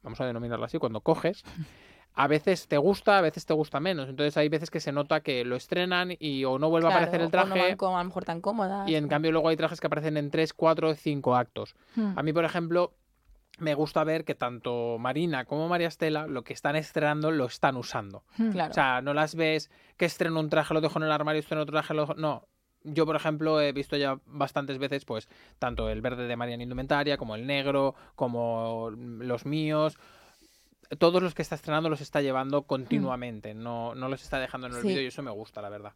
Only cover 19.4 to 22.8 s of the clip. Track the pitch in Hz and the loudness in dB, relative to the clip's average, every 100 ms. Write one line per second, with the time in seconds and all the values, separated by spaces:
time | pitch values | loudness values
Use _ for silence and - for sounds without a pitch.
19.4 | 160 156 - _ _ _ 170 - 165 160 | 2 2 -2 _ _ _ -2 0 0 0
20.4 | 156 156 151 160 156 156 156 151 151 156 | 2 2 2 2 2 0 0 0 2 0
21.4 | 151 156 151 151 147 156 147 147 156 120 | -2 -4 0 -2 0 -2 -2 -2 -4 -4
22.4 | _ _ _ _ | _ _ _ _